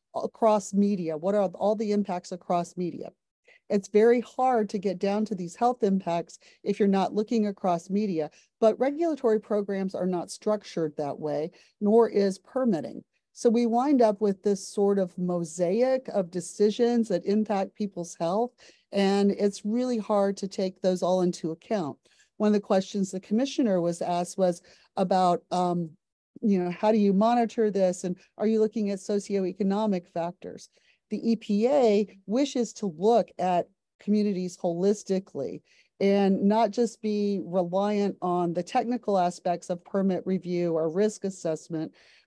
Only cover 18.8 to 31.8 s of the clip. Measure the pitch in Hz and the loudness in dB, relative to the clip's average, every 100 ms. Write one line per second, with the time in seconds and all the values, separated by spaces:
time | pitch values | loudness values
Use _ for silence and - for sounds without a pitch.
18.8 | _ 202 196 202 202 190 202 202 208 240 | _ 0 2 4 2 2 0 -2 -4 -2
19.8 | 254 233 202 208 196 196 196 - 190 185 | -2 -2 0 2 2 -2 -6 -4 -4 -2
20.8 | 185 185 175 185 180 170 160 165 - 226 | -2 0 2 2 0 -2 -6 -8 -6 -4
21.8 | 147 - _ _ _ - 214 208 - 196 | -4 -8 _ _ _ -2 2 2 2 0
22.8 | 190 208 190 190 - 214 277 294 240 185 | 0 -4 -4 -6 -4 -2 -2 0 0 2
23.8 | 170 170 - 175 175 - 185 175 _ - | 0 -2 -4 -4 -4 0 0 0 _ -20
24.8 | _ - 185 190 180 175 - 180 180 175 | _ -4 0 4 4 2 0 -2 0 0
25.8 | 165 - _ _ _ - 220 190 175 175 | -4 -10 _ _ _ -4 2 2 0 0
26.8 | 214 226 202 190 220 240 226 - 214 196 | 2 4 4 4 4 2 0 0 0 2
27.8 | 185 180 185 180 _ - 214 220 220 226 | 0 0 -6 -8 _ -4 0 2 2 0
28.8 | 202 196 - 208 - 196 185 190 196 202 | -4 -4 -4 -4 -2 -2 -2 -2 0 0
29.8 | 220 190 170 170 170 - 90 - - _ | 0 -2 -4 -6 -6 -8 -16 -16 -20 _
30.8 | _ _ - 208 226 226 - 202 233 285 | _ _ -10 -4 -2 -2 0 0 2 4